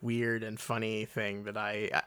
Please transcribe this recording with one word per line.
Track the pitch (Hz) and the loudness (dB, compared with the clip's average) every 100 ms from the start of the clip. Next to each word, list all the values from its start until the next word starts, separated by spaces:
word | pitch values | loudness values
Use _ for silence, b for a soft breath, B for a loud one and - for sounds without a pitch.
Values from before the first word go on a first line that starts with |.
weird | 120 117 117 113 | 0 2 2 2
and | 110 107 | -2 -6
funny | - 117 110 107 | 0 2 2 0
thing | 107 - 104 101 | -2 -2 -2 -2
that | 104 104 | -4 -4
I, | 104 107 107 | -2 0 0
I, | 73 | 2